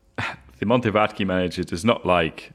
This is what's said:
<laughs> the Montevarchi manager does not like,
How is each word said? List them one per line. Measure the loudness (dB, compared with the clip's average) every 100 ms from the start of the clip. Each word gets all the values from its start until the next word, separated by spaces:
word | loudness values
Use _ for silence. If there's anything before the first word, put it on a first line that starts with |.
| _ -10
<laughs> | -10 -10 -18 -6
the | 0
Montevarchi | 2 2 2 2 0 -2
manager | 0 -2 -4
does | -6 -2
not | 0 0 2
like, | 2 2 -4 -16